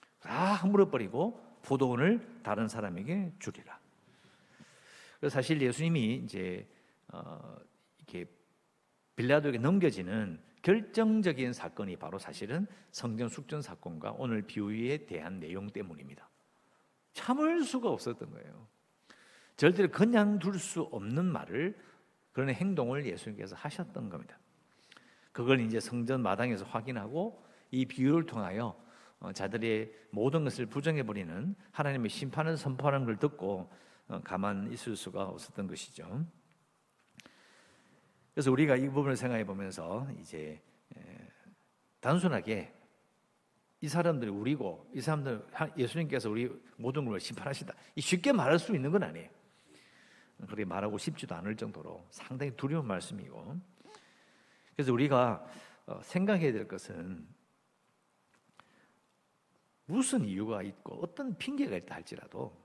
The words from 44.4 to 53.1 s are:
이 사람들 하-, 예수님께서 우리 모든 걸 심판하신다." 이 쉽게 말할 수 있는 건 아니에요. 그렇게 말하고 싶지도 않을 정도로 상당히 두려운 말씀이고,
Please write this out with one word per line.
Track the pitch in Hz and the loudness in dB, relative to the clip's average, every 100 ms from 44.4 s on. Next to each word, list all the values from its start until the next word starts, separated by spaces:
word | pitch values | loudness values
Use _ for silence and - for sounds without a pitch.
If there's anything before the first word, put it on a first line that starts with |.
| 117 147 98 80 - | 0 0 -2 -6 -10
이 | - | -6
사람들 | 151 151 135 110 - | 0 0 0 -4 -6
하-, | - 160 - | -6 -4 0
예수님께서 | 120 160 151 131 110 | 0 0 -2 0 0
우리 | 110 123 135 - - | 0 -2 -6 -16 -8
모든 | 117 143 127 | -4 -2 -2
걸 | 95 | -2
심판하신다." | - 120 139 139 - - - | -6 -8 -6 -6 -8 -14 -12
이 | - | -6
쉽게 | - 180 277 | 0 2 4
말할 | 233 131 170 | 4 6 6
수 | - | 4
있는 | 175 139 | 0 2
건 | 190 | 2
아니에요. | 156 82 80 - _ _ _ - - - - - - - | 0 -6 -14 -18 _ _ _ -20 -20 -20 -20 -20 -20 -18
그렇게 | 95 104 | -10 -6
말하고 | 98 92 104 101 | -4 -2 -2 -2
싶지도 | - 143 - 82 | -4 -6 -8 -6
않을 | 98 110 | -6 -6
정도로 | 113 - 85 87 - | -6 -10 -12 -14 -16
상당히 | - - 131 143 120 | -18 -10 -6 -6 -4
두려운 | 139 160 123 | -2 -2 -2
말씀이고, | 90 - | -2 -4